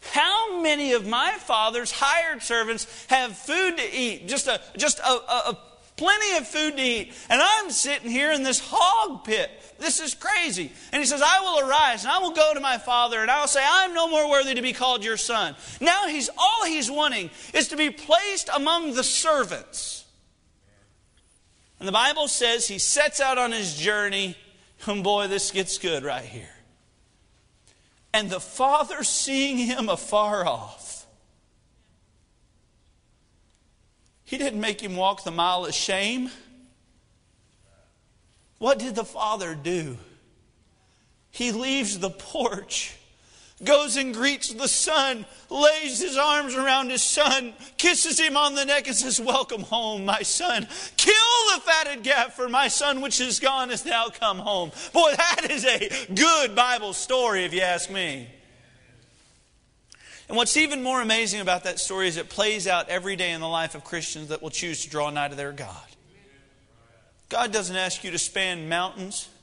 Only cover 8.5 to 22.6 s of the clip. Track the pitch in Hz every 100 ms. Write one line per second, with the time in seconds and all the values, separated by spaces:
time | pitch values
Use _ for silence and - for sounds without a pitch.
8.5 | 254 - - 359 440 427 269 - 214 170
9.5 | - - - 311 - 311 - 359 415 339
10.5 | 185 156 - - 269 269 277 294 370 381
11.5 | 320 269 285 294 226 214 349 359 330 311
12.5 | 294 269 240 - 240 240 233 220 277 294
13.5 | 277 269 359 381 339 330 311 294 277 269
14.5 | 247 247 - 254 247 208 220 - 233 180
15.5 | 135 - - 302 370 392 302 226 - 359
16.5 | 453 370 311 233 285 302 233 170 - -
17.5 | - 277 302 302 - - 330 403 392 -
18.5 | 285 285 339 320 247 - - 320 294 208
19.5 | 143 - - - - - _ _ _ _
20.5 | _ _ _ _ _ _ _ _ _ _
21.5 | _ _ _ 190 202 254 302 294 - 240
22.5 | 233